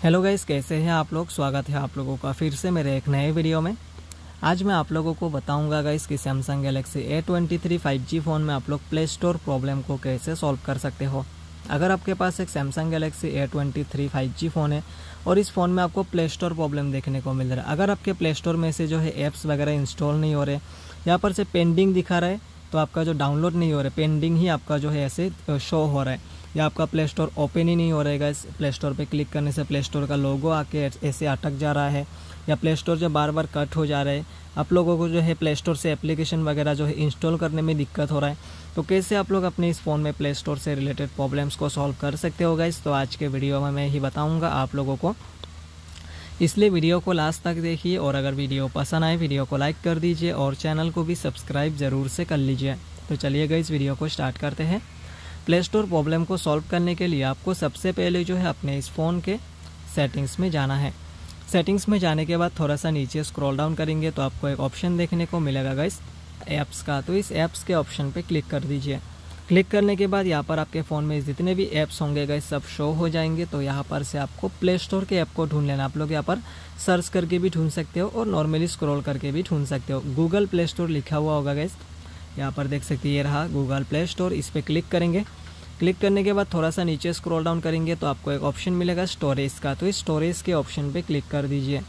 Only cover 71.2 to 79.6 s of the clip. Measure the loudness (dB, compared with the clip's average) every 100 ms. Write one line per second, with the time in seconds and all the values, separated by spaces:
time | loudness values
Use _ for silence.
71.2 | -2 0 0 2 0 2 0 0 0 0
72.2 | 0 -2 -2 -4 -4 -4 0 2 0 2
73.2 | 0 0 -2 -2 -2 -2 -2 -4 -4 -4
74.2 | -4 -4 -6 0 2 2 0 -2 0 0
75.2 | 0 0 0 2 0 0 -2 -2 -2 -2
76.2 | 0 -2 -4 -16 -16 -6 2 2 2 -2
77.2 | 2 2 2 2 0 0 -4 -2 -2 0
78.2 | 0 2 2 2 0 0 0 0 0 -2
79.2 | -2 -2 0 0